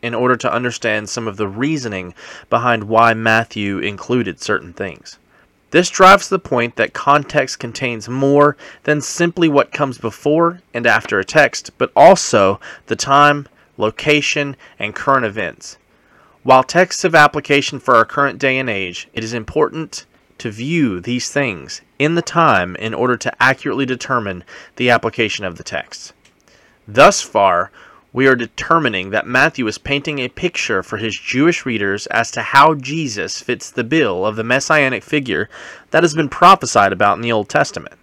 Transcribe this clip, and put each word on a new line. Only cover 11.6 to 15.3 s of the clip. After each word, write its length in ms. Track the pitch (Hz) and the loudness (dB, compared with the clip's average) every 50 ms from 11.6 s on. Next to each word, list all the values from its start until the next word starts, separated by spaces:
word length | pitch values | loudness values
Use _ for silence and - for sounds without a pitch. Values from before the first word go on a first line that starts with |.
| - - _ _ | -14 -16 _ _
but 120 | 127 - _ | -4 -2 _
also 640 | - 143 165 196 170 - - - 110 98 95 101 - - - - - _ | 8 8 8 8 6 2 0 2 2 4 2 0 -2 -8 -20 -20 -20 _
the 120 | - 123 | -8 -6
time, 520 | - - 139 139 143 147 147 147 147 139 - _ _ _ _ _ - | -6 -2 2 4 4 6 4 4 0 -4 -14 _ _ _ _ _ -4
location, 800 | 110 107 110 - - 151 151 151 139 - - 151 143 143 135 _ - - _ _ | -4 -4 -4 -4 -2 0 0 0 0 -2 -4 -4 -6 -6 -10 _ -20 -20 _ _
and 160 | - 104 101 | -10 -10 -10
current 300 | - - - 135 135 120 | -6 0 0 0 2 0
events. 540 | 107 | -2